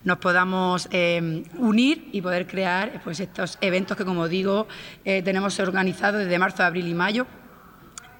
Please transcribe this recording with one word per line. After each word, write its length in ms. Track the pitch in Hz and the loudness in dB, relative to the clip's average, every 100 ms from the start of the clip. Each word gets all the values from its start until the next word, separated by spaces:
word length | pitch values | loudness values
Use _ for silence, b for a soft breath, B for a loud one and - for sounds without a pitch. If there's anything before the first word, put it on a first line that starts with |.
| 190 | -2
nos 120 | 175 | 0
podamos, 680 | 185 180 185 185 185 180 - | 2 2 2 2 2 0 0
eh, 520 | 185 170 170 165 160 - - | 0 2 2 0 -4 -6 0
unir 500 | 240 214 254 320 - | 2 4 4 2 -2
y 80 | 208 | -6
poder 260 | 180 180 180 | -2 -2 -2
crear, 540 | 185 185 180 214 175 | -2 0 0 -2 -6
pues, 160 | - 165 | -10 -8
estos 380 | 190 - 180 - | -8 -6 -6 -2
eventos 380 | 196 180 196 202 | 0 0 -2 -4
que, 80 | 185 | -2
como 240 | 180 165 | 0 0
digo, 400 | 170 190 196 214 B B B | 0 2 0 -2 B B B
eh, 180 | - 190 | -2 0
tenemos 380 | 185 190 196 190 | 0 0 0 0
organizados 640 | 190 190 185 180 202 208 | 0 2 0 2 0 0
desde 160 | 190 175 | 0 2
marzo, 240 | 190 185 | 2 2
abril 240 | 180 170 170 | 0 2 -2
y 60 | |
mayo. 340 | 170 185 220 254 - - - - - - - - | 0 0 0 -4 -8 -20 -20 -20 -20 -20 -20 -20